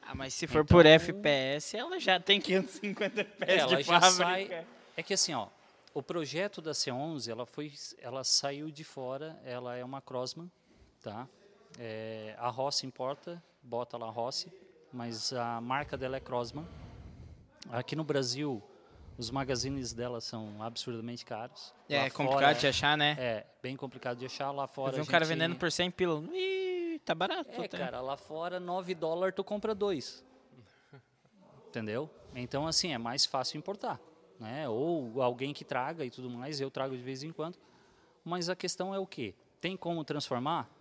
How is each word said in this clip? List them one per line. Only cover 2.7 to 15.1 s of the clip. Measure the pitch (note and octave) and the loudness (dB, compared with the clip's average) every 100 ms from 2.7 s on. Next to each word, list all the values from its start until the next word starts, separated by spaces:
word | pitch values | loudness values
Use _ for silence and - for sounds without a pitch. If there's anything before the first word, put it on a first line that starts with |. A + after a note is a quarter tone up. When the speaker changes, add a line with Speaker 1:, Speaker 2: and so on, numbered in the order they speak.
| - | -6
Speaker 1:
e | |
cinquenta | G#3 F#3+ G3+ - | -6 -2 -2 -2
F | G3 - | -6 -4
P | F#3 | 2
S | F3+ | 4
Speaker 2:
ela | C#3 C3 | 6 4
Speaker 1:
de | |
Speaker 2:
já | C#3+ - | 8 10
Speaker 1:
fábrica. | F#3 F3+ | 10 8
Speaker 2:
sai... | F3 F#3 G3 E3+ E3 - - - | 4 2 -2 -8 -10 -16 -14 -10
é | |
que | E3 | -2
assim, | F#3+ - C#3+ | 0 2 0
ó, | G2 - - - - | -4 -10 -20 -20 -10
o | D3+ | -10
projeto | B2+ F3 D3 C#3+ G3+ G3+ | -6 -4 -4 -2 -4 -4
da | D#3+ | -6
C | C#3+ - | -2 -2
onze, | B2+ D3+ D#3 A2+ | -2 -4 -6 -6
ela | A2+ A#2+ | -8 -8
foi, | - D3+ C#3 - - | -8 -10 -10 -16 -14
ela | B2+ C3 | -10 -6
saiu | B2 - C#3+ C#3+ D3+ | 0 0 0 -6 -8
de | D3 | -10
fora, | D#3 - B2+ C3+ D#3 D#3 B2+ | -14 -8 -6 -6 -8 -12 -8
ela | B2 B2 B2 | -8 -6 -8
é | B2 | -8
uma | C#3 | -10
Crossman, | - B2+ B2+ - F3 _ _ _ - _ | -8 -6 -6 -8 -14 _ _ _ -20 _
tá? | - G#2 B2+ - - - - - | -12 -10 -12 -18 -20 -20 -20 -14
É, | A#2 A2 A2 A2 G#2+ G#2+ | -10 -8 -8 -10 -10 -6
a | A#2+ | -4
Rossi | A#2+ C3+ C#3+ C3 | -2 -2 -2 -4
importa, | - C3 C#3 - E3+ _ _ | -6 -4 -4 -8 -14 _ _
bota | B2+ A#2+ A#2+ A#2+ | -6 -4 -4 -6
lá | A2+ | -8
a | |
Rossi, | A2+ A#2 - - - - - - | -4 -4 -4 -8 -14 -20 -20 -16
mas | B2+ A#2 | -10 -8